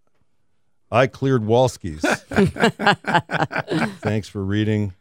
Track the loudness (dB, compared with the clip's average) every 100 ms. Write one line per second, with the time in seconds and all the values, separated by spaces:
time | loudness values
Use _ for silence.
0 | _ _ _ _ _ _ _ _ -2 2
1 | 2 0 0 0 2 4 2 0 -10 -4
2 | -2 -2 -2 2 2 2 -2 0 0 0
3 | 0 -2 -2 -4 -4 -4 -4 -4 -4 -4
4 | -4 -4 -6 -8 -2 0 0 0 -2 -6